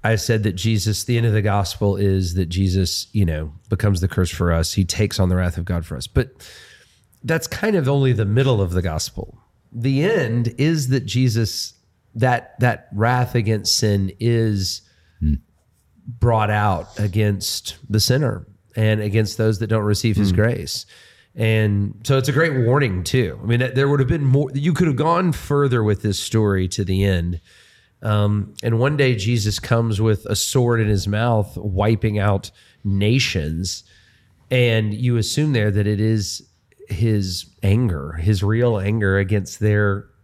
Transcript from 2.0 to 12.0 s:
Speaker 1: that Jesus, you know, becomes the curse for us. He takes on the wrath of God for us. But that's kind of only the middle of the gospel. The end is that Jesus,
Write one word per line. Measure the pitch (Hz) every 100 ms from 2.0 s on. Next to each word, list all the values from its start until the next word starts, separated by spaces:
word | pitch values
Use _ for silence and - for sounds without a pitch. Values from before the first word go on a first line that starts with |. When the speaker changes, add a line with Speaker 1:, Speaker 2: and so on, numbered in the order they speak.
| 101 95 90
Speaker 1:
that | 87 85
Jesus, | 90 98 90 90 - -
you | 107
know, | 90 78 78 76 -
becomes | 92 104 95
the | 90
curse | - 92
for | - 87
us. | 82 82
He | -
takes | 90 - 104 -
on | 92
the | 92
wrath | 90 85
of |
God | 87 87
for | 80 69
us. | -
But | - 123 - - - - - _ _ _ _
that's | - 160 -
kind | - 220 196
of | 131
only | 143 135
the | 113
middle | 104 110 135 113
of | 92
the | 90
gospel. | 85 80 - - - - _ _ _
The | 120 123 135
end | 175 220 123 117 117 117
is | 147 165 127
that | 131
Jesus, | 101 120 127 110 107 - - _ _ _